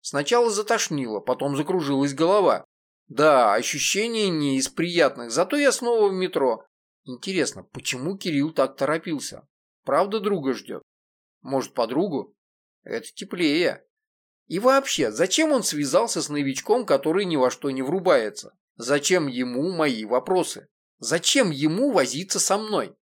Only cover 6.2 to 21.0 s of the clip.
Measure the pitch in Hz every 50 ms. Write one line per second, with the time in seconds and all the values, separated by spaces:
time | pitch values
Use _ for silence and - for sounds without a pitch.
6.2 | 185 170 - 156 135 127 110 113 - _ _ _ _ _ _ _ _ - 127 123
7.2 | - 190 190 175 135 - - 98 90 _ _ 120 - - - 127 131 170 196 190
8.2 | - 190 151 139 143 156 156 - 135 135 - - 139 139 156 165 - 180 156 131
9.2 | - - - - _ _ _ _ _ _ _ _ _ - 135 151 185 202 202 220
10.2 | 196 208 202 170 139 135 123 104 - - 107 80 _ _ _ _ _ _ _ _
11.2 | _ _ _ _ _ 127 135 135 120 - _ - 117 113 127 147 190 202 151 120
12.2 | 98 - _ _ _ _ _ _ _ _ _ _ _ 113 110 113 - - _ -
13.2 | - - - 175 175 147 143 165 175 135 - - _ _ _ _ _ _ _ _
14.2 | _ _ _ _ _ _ - 185 226 254 269 277 269 - - - 139 110 107 117
15.2 | 170 190 - 302 320 311 294 247 190 - 151 147 147 131 139 185 233 220 - 170
16.2 | 143 - 147 147 143 135 131 - - - 214 254 226 - 151 135 - 156 165 196
17.2 | 208 180 160 139 127 127 127 - - 139 131 131 131 135 165 196 170 185 156 127
18.2 | 110 104 - - - - _ _ _ _ _ - 117 120 143 143 139 - 180 180
19.2 | 156 139 120 123 127 123 123 127 151 180 185 165 156 147 123 110 107 104 120 131
20.2 | - - 190 185 160 - - - - _ _ _ _ _ _ _